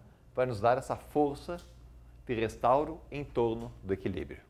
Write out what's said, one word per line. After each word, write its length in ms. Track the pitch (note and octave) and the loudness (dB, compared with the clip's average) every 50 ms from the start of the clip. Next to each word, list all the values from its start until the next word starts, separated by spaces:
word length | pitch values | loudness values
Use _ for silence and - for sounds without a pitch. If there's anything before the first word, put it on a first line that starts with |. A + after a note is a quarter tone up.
| - - - _ - - - | -18 -20 -20 _ -20 -6 -2
vai 120 | B2 C3 | -2 0
nos 120 | B2+ A#2 G2 | 0 0 2
dar 200 | G#2+ A#2 B2+ C3+ | 4 4 4 4
essa 180 | C3 - B2 | 0 -4 -6
força 640 | - - - - D3 D3 D3 C#3+ - - - F3 F3 - - - - - - - - - - - - - | -6 -6 -2 2 2 2 2 0 -4 -8 -10 -10 -10 -12 -16 -20 -20 -20 -20 -20 -20 -20 -20 -20 -12 -6
de 80 | - | -4
restauro 680 | A#2+ A2 A2+ G#2+ A2 - - A#2+ C3 C#3+ D3+ D#3+ D#3+ - - - | -2 0 0 -2 -2 2 4 4 6 4 4 0 -6 -10 -12 -10
em 120 | C3+ C#3+ | -8 -8
torno 480 | C#3+ - - B2 A#2 A#2 A2+ A#2 A#2 A#2+ - - | -8 -4 0 2 2 2 0 -2 -6 -10 -12 -10
do 100 | - F#2+ | -4 -4
equilíbrio. 500 | G2 - - G#2 F#2 - - - C#2 - - - | -2 -2 -2 -2 -4 -4 -6 -8 -10 -16 -18 -20